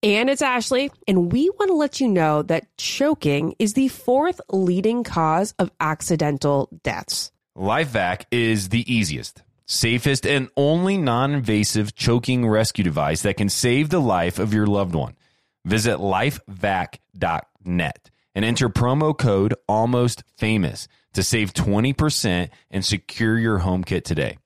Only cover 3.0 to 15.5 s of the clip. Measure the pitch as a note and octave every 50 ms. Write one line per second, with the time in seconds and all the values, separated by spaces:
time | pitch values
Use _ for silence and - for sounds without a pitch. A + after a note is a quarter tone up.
3 | C4+ D4 D#4 - - D#3 C#3+ C#3 D3 D#3+ - _ - G#3 G#3 - C4+ C4 - -
4 | - - B3 C4 D4 F4 F4 - - _ - F#3+ F#3+ F3+ F3+ F#3 F#3+ A3 A3+ A#3+
5 | A#3 - - F3 E3 D#3 D#3 E3+ F#3+ G#3+ - _ F#3+ - _ _ - D#3 D#3 -
6 | - - F3 D#3 D#3+ D3 D3 C3+ - D3 C#3+ C#3 C#3 - - - _ C#3 A2+ F2+
7 | F#2+ - - - - - _ _ _ _ _ - F#2 G2 A2 C#3 E3 C#3+ A#2+ A2+
8 | F#2+ F2 F#2 F#2 - _ - A#2+ A#2 A2+ A2 G#2+ G2 F#2 G2+ A#2 A#2 - B2 A#2
9 | G#2 E2 D2+ B1 A1 - - - _ _ _ _ _ - - - - A#2 A#2 B2
10 | - D3 C#3 C3 - - C#3+ C#3 C3 B2 _ - C#3+ C#3+ D#3 E3+ F3+ F#3+ G3 G3
11 | E3 C3 A#2 A#2+ C3 C#3 D3 C#3+ B2 G#2 A2 G#2 G#2+ - - G#2+ G#2+ G#2 - -
12 | - - A#2 A#2+ A#2 - B2+ B2 A#2+ A2+ G#2+ G#2+ A2 A2 - - G2+ F2 D2+ D2
13 | D2 C#2+ D#2+ E2 - G#2 F#2+ - G#2+ G2+ - - - B2 A#2+ C3+ D3+ D3+ D#3 F3+
14 | D3 A#2+ G2 F2+ E2+ F2 F2+ - - G#2+ G#2 G#2+ G#2 G#2 G2+ G2+ G2 F2+ E2+ D#2+
15 | C2+ A#1 - _ _ _ _ _ _ _